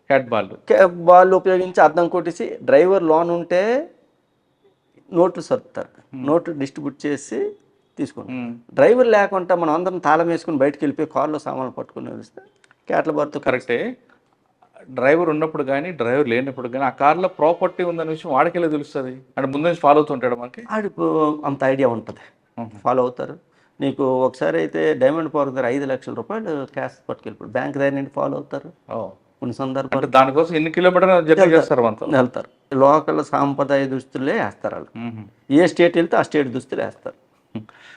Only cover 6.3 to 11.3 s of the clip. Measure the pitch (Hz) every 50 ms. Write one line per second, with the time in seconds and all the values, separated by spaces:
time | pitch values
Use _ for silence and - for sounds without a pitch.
6.3 | 156 170 170 175 160 143 139 139 - 160 143 143 131 - - 147 143 139 - -
7.3 | 220 - 403 427 403 - _ _ _ _ _ _ _ - 143 - - 113 107 120
8.3 | 127 127 120 117 117 120 _ _ - - 143 196 240 254 247 233 214 202 196 190
9.3 | 196 185 175 185 180 175 170 156 151 170 180 190 185 170 175 147 156 165 170 170
10.3 | 170 160 - 180 160 131 139 147 147 - 160 139 135 - 151 - - 131 139 156